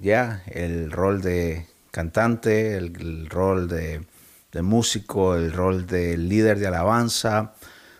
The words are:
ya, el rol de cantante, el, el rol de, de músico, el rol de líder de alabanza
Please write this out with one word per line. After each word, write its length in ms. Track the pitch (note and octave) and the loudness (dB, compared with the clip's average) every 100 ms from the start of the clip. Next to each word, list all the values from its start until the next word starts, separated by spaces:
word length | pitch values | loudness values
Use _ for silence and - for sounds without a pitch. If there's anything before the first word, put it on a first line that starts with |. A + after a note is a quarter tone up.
ya, 420 | G2 A2 B2 G#2 F2+ | 0 2 2 -4 -10
el 440 | - F2 E2+ D#2+ | -6 -4 -4 -4
rol 320 | E2 F#2+ G2+ | 0 0 2
de 440 | F#2 F2 E2+ D#2+ E2 _ _ | 0 0 0 -4 -10 _ _
cantante, 880 | - E2+ G#2+ A#2 A#2 A2+ G#2+ A2 G2+ | -6 -2 2 2 2 2 2 2 -2
el, 180 | F2 E2+ | -6 -8
el 300 | E2+ D#2+ D#2 | -8 -8 -6
rol 380 | F2 F#2+ F#2+ F2+ | 0 2 2 0
de, 340 | E2+ D#2+ D#2 E2 - - - _ | -4 -6 -8 -12 -18 -20 -20 _
de 100 | D2 | -4
músico, 720 | F2+ A2+ A2+ G#2+ - G#2 F#2 | 2 4 2 -2 -4 0 2
el 180 | F2 E2 | 2 0
rol 340 | E2+ F#2 F#2 F2+ | 0 0 0 -2
de 300 | F2+ F2 E2+ | -2 0 -2
líder 420 | E2+ G#2 A2 G2+ | 0 4 4 4
de 80 | G2+ | 0
alabanza 880 | F2 F2+ A2+ A#2 - A2+ G#2+ A2 - - - - - | 0 2 2 2 0 0 0 -2 -8 -20 -20 -20 -20